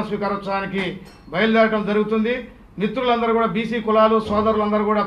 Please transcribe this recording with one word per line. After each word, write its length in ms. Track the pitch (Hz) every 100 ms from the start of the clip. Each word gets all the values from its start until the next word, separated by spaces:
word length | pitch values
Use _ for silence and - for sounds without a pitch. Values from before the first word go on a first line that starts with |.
| -
స్వీకారోత్సవానికి 760 | 202 196 196 190 196 190 190 180 151 - - -
బయలుదేరడం 480 | 165 220 226 220 214 196
జరుగుతుంది. 440 | 208 208 220 220 254 - - - -
మిత్రులందరూ 500 | 214 240 247 233 226 226
కూడా, 120 | 220 190
బీసీ 240 | 226 233 214
కులాలు 300 | 214 220 220 214
సోదరులందరూ 540 | 208 214 214 208 208 208
కూడా 120 | 214